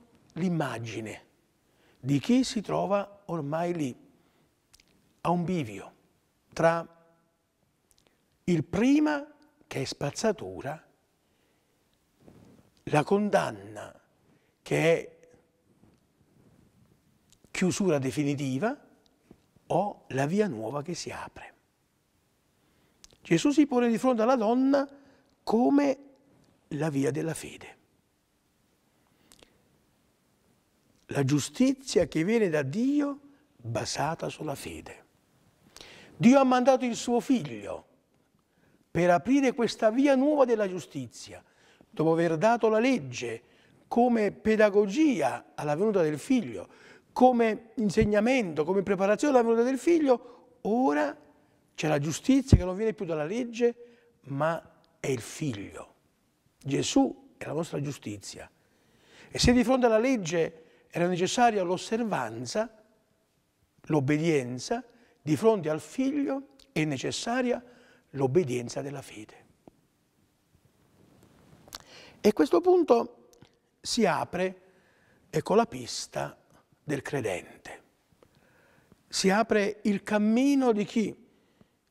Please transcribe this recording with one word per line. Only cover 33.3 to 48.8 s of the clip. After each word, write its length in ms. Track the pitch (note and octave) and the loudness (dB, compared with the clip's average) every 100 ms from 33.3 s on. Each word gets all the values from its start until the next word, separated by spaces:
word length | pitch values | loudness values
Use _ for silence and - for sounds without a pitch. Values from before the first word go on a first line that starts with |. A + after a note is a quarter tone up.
| _ _ _ | _ _ _
basata 720 | A#2 A#2+ B2+ - C#3+ E3 D3+ | -8 -6 -4 -4 -4 -4 -8
sulla 280 | - D3+ C3+ | -8 -10 -10
fede. 440 | - - - - _ _ _ _ _ _ _ - - - - - | -12 -14 -16 -20 _ _ _ _ _ _ _ -20 -20 -20 -18 2
Dio 240 | G#3+ C#4 | 6 6
ha 40 | |
mandato 400 | C4 B3+ B3+ C4 | 6 4 4 4
il 100 | B3 | 2
suo 260 | G3+ B3+ A#3+ | -4 -2 -2
figlio 640 | - A#3 C#3+ G#2+ F#2+ - - _ _ _ _ _ _ _ _ _ _ | 0 0 -2 -10 -10 -12 -14 _ _ _ _ _ _ _ _ _ _
per 200 | E3+ F3 | 0 4
aprire 420 | F3 A#3 C#4 C4 | 4 4 2 2
questa 360 | A#3+ A3+ - A3 | 0 -2 0 0
via 240 | A#3+ C#4+ | 4 4
nuova 300 | C4 C#4+ D4 | 4 4 4
della 240 | B3 A3 G3 | 4 2 0
giustizia, 720 | F3+ - C#3+ A#2+ - G2+ G#2 - _ _ _ _ | -4 -10 -12 -12 -14 -18 -20 -20 _ _ _ _
dopo 220 | - D#3+ | -2 0
aver 240 | E3 E3+ D#3+ | 2 2 2
dato 320 | G#3+ A#3 A3 | 2 2 2
la 100 | G#3+ | 2
legge 640 | B3+ A#3 C3 A#2 A#2 A2+ _ _ _ _ - | 2 0 -4 -10 -10 -10 _ _ _ _ -4
come 420 | A#3 B3 A3+ G#3 | 2 2 2 0
pedagogia 1200 | - G#3+ G#3+ G#3+ G3+ G3+ B3+ D#4 F#3 B2+ A#2+ - | -2 0 4 4 4 2 2 2 2 -2 -4 -10
alla 200 | - D3 | -8 -4
venuta 280 | D3+ A3 F#3+ | 0 0 2
del 160 | D#3 D3+ | 0 -2
figlio, 500 | - B3+ B2+ F#2+ - - - - _ | 0 0 -2 -8 -14 -20 -20 -20 _
come 600 | - B3+ A#3 A3+ G#3 - - | 4 6 6 2 -2 -8 -2
insegnamento, 880 | G#3 A3 G#3 G#3 A#3 C4+ F#3 D3+ | 0 2 2 4 4 2 0 -2
come 180 | D3+ G3 | 0 0